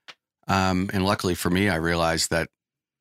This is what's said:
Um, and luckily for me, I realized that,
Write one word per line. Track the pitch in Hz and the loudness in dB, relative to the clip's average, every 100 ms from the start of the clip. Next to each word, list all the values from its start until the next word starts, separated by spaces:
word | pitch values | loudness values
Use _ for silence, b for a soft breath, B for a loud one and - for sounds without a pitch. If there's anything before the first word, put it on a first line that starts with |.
| B B _ _ - | B B _ _ -2
Um, | 95 95 92 98 | 2 2 2 -2
and | 101 | -2
luckily | 95 104 95 | 0 0 -2
for | 87 87 | -2 0
me, | 90 104 | 0 0
I | 80 | 0
realized | 82 85 82 82 - | 0 0 0 0 0
that, | 85 80 _ _ _ _ _ | -2 -4 _ _ _ _ _